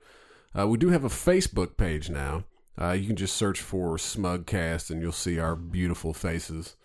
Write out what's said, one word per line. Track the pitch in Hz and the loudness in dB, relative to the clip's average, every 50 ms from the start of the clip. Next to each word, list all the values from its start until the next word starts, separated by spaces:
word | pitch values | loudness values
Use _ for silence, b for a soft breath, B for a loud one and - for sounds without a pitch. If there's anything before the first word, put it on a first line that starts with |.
| b b b b b b b b b b - 98 | b b b b b b b b b b -2 0
Uh, | 101 | 2
we | 107 117 117 | 4 4 6
do | 165 180 | 6 6
have | 175 156 135 | 6 4 4
a | 113 | 0
Facebook | - - - 175 180 185 180 - - 101 90 - - | -2 2 4 4 6 6 4 2 0 0 0 2 2
page | - 95 85 78 76 76 - | 2 2 2 0 -2 -4 -4
now. | 78 71 69 69 76 87 95 - - _ _ - - - | -4 -4 -4 -2 -4 -4 -6 -8 -14 _ _ -14 -6 -4
Uh, | 82 87 | -2 0
you | 90 98 95 | 0 0 0
can | 107 107 | -2 -2
just | 87 95 92 - | 0 -2 -2 0
search | - 110 98 92 - | 0 0 0 0 -2
for | - - 98 92 90 85 80 | -4 -4 -4 -2 0 0 -2
Smugcast | 87 - - - 110 98 90 90 90 85 - 107 92 82 82 82 82 - - | -2 -4 -4 -4 -2 0 0 -2 -2 -2 -2 -2 0 0 0 -2 -2 -4 -6
and | 80 80 | -6 -4
you'll | 82 85 | -4 -4
see | 80 - - 90 85 82 | -4 -2 -2 0 0 0
our | 82 80 82 | 0 0 -2
beautiful | 82 85 85 92 90 90 85 85 - - 80 | -4 -4 -4 -2 0 0 0 0 -2 -4 -4
faces. | 76 - - 85 82 85 - - 80 80 80 - - b | -4 -4 -4 -4 -4 -4 -6 -6 -8 -10 -10 -12 -14 b